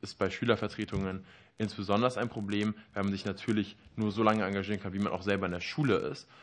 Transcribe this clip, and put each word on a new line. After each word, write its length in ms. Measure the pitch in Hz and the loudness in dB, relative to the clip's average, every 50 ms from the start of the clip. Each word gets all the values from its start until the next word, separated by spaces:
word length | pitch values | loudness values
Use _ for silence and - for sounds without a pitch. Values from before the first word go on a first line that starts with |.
ist 180 | - - - - | -14 -10 -4 -2
bei 120 | 98 95 | -2 -2
Schülervertretungen 920 | - - 120 120 110 - 107 101 - - 107 - - 98 98 95 95 95 - - - - - _ _ - | 0 0 2 2 2 2 0 -4 -6 -6 -6 -4 -4 -2 -2 -2 -4 -6 -10 -14 -20 -20 -20 _ _ -4
insbesondere 600 | 110 101 - - 98 101 101 107 123 127 - 101 | -4 -4 -4 -4 -2 2 2 4 4 2 2 0
ein 80 | 120 117 | -4 -4
Problem, 460 | - 113 101 101 104 101 104 107 104 - - - - | -4 -6 -4 -2 0 0 0 0 -2 -4 -10 -8 -4
weil 80 | 101 | -2
man 100 | 98 98 | 0 0
sich 120 | 98 98 - | 0 -2 -2
natürlich 520 | 101 95 - - - 110 104 98 - - - - - - | -4 -6 -2 -2 0 2 2 0 -2 -6 -16 -20 -10 -4
nur 160 | 107 107 107 | -2 -2 0
so 100 | 98 113 | 2 4
lange 220 | 113 107 110 110 95 | 4 6 6 4 2
engagieren 360 | 95 98 98 95 101 104 95 | 0 0 0 -2 -2 -2 -4
kann, 120 | - 95 | -4 -4
wie 80 | 92 98 | -2 0
man 120 | 101 - | 0 0
auch 100 | - 87 | 0 0
selber 240 | 92 101 98 95 95 | 0 2 2 2 2
in 60 | 90 | 0
der 80 | 87 87 | -2 -4
Schule 360 | - - - 156 151 127 95 | -4 -4 -2 0 2 4 4
ist. 320 | - - 76 - - - - - - | 2 2 -2 -6 -8 -12 -18 -20 -20